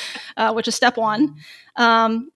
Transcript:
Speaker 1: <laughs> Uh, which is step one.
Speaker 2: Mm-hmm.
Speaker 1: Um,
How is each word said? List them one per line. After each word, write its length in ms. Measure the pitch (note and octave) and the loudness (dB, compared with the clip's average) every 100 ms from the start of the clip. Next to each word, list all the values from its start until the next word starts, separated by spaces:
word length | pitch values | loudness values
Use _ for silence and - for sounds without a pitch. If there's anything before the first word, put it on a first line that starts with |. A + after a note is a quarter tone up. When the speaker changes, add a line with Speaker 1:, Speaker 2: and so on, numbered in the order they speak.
| - | -8
Speaker 1:
<laughs> 300 | - - - | -14 -10 -2
Uh, 160 | A3 | -2
which 140 | A3 A#3 | -2 -4
is 60 | |
step 240 | - B3 A#3 | 0 0 2
one. 300 | A3 G#3+ D4 | 0 2 0
Speaker 2:
Mm-hmm. 540 | - - - _ - | -2 -20 -20 _ 0
Speaker 1:
Um, 480 | A#3 A3+ A3+ A3+ C#4 | 4 4 2 0 -8